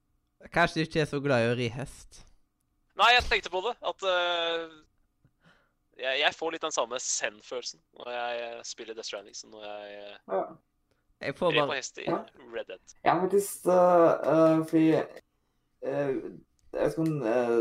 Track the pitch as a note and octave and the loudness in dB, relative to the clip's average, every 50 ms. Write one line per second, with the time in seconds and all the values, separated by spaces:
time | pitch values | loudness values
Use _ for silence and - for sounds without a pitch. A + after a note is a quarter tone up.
0 | _ _ _ _ _ _ _ _ - - - - E3+ D#3+ - D#3+ D#3 D3+ - E3 | _ _ _ _ _ _ _ _ -20 -4 0 0 0 0 0 -4 -4 -2 -2 -2
1 | D3+ - - D3 C3+ C#3+ C3+ A#2+ A#2 A#2 B2 A#2+ B2 A#2 G#2+ - B2+ - - - | -2 -2 -4 -4 -2 0 2 2 2 0 0 -2 -4 -4 -6 -8 -12 -12 -14 -20
2 | - - - - - - - _ _ _ _ _ _ _ _ _ _ _ _ - | -20 -20 -20 -20 -20 -20 -20 _ _ _ _ _ _ _ _ _ _ _ _ 4
3 | G3 A3+ B3 B3 - - A#3+ G3+ - F3+ E3+ F#3 F#3 A3+ - - - F3 F3 - | 4 6 6 6 4 2 0 -2 -2 -2 -4 -2 -2 -2 -6 -4 -6 -8 -6 -4
4 | F#3+ F#3+ F3+ F3 F3 F3 F3 E3+ E3 E3 E3 E3 E3 D#3+ D#3+ D#3 D#3 _ _ _ | -2 0 0 0 0 0 -2 -2 -2 -2 -4 -4 -6 -10 -14 -20 _ _ _ _
5 | _ _ _ _ _ _ _ _ _ _ _ _ _ _ _ _ _ _ _ - | _ _ _ _ _ _ _ _ _ _ _ _ _ _ _ _ _ _ _ -8
6 | B2 C3 C3 C#3 D3 F3 - - D#3+ E3 D#3+ D#3+ - D#3 - - B2+ A2+ A#2+ B2 | -4 -2 0 2 2 0 0 0 -6 -6 -6 -6 -6 -4 -2 -2 -4 -2 -4 -8
7 | - - - - C#3+ A#2 G#2 G#2+ - - C3 B2 A#2 - - _ _ _ _ - | -6 -6 -4 -4 -4 -6 -8 -10 -14 -10 -10 -8 -8 -10 -14 _ _ _ _ -16
8 | A#2 A#2+ B2 A#2+ A#2+ A#2+ A#2+ A#2+ A#2 A#2 A#2 A#2 A2+ - - - A#2 G#2+ A2+ A2 | -12 -10 -8 -6 -6 -6 -6 -6 -8 -10 -12 -14 -14 -14 -14 -14 -12 -12 -12 -12
9 | G#2+ - - G#2 G2 G#2+ - - - A2+ A2 G#2+ G#2+ G#2 G#2 G#2 G#2 G#2 G2+ G#2 | -10 -10 -10 -12 -12 -14 -18 -18 -18 -18 -18 -16 -14 -12 -12 -12 -12 -14 -14 -14
10 | G2+ G2+ G2+ G2+ _ - F#3+ F#3+ - - E3 - _ _ _ _ _ _ _ _ | -16 -16 -18 -20 _ -6 -4 -4 -4 -6 -10 -20 _ _ _ _ _ _ _ _
11 | _ _ _ _ - C#3 C#3 - F3+ F3 D3+ D3+ D3 C#3 D3 C3+ B2 - - - | _ _ _ _ -10 -8 -6 -2 -2 0 2 2 0 0 -2 -6 -6 -10 -14 -10
12 | - - E3+ - - - _ - C3+ A#2+ A2+ A2+ G#2+ - F#2 - _ - - _ | -6 -4 -4 -4 -6 -10 _ -20 -20 -12 -10 -10 -10 -10 -14 -18 _ -20 -20 _
13 | _ - D3 E3+ F3+ F3+ F#3+ G3+ G3 - - - - F3 F3+ F3+ F3 F3+ F3+ F3 | _ 0 2 2 0 2 2 0 0 0 -8 -4 0 4 6 6 6 8 8 8
14 | E3+ D#3 - - - - D#3+ D#3+ D#3+ D#3+ D#3+ D#3+ D#3 - - D#3+ D#3+ D#3+ D#3 C#3 | 8 6 6 4 2 2 4 6 6 6 6 4 2 2 2 4 4 6 4 2
15 | - - - - - _ _ _ _ _ _ _ _ _ _ _ B2+ C3 C#3 C#3+ | 0 -2 -8 -18 -20 _ _ _ _ _ _ _ _ _ _ _ -8 -6 -4 -2
16 | C#3+ C#3 C3 A2+ - - - - - _ _ _ _ - - - G#2+ C#3+ - D#3+ | -2 -2 -2 -4 -6 -10 -14 -16 -20 _ _ _ _ -10 -4 -2 -2 -2 0 0
17 | D#3+ D#3+ D#3 D3 B2 A2 A#2 B2+ A#2+ A#2 A#2 A#2 | 0 0 0 0 0 0 2 2 2 4 4 2